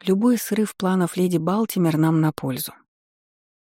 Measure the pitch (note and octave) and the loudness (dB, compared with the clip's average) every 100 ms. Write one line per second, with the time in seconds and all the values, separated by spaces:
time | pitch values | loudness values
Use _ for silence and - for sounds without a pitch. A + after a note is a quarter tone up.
0 | - F#3+ A#3+ A#3 - G#3 G#3+ - F#3 F#3 | -2 2 2 0 0 -2 -2 -2 -2 0
1 | F3 - F3+ E3+ D#3+ G3+ A3+ F#3+ E3 D#3 | 0 0 0 0 0 -2 -2 0 0 2
2 | D#3+ D#3+ D#3 - C#3 C3 - - _ _ | 2 2 0 -2 -6 -6 -10 -16 _ _
3 | _ _ _ _ _ _ _ | _ _ _ _ _ _ _